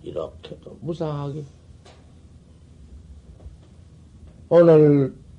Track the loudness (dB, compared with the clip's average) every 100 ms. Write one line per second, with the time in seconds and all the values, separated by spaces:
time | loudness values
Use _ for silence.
0 | -14 -14 -14 -16 -20 -20 -20 -18 -14 -10
1 | -10 -10 -12 -14 -18 _ _ -20 -20 _
2 | _ _ -20 -20 _ _ _ -20 -20 -20
3 | -20 -20 _ -20 -20 -20 -20 -20 -20 -20
4 | -20 -20 -20 -20 0 2 6 6 4 2
5 | -2 -8 -20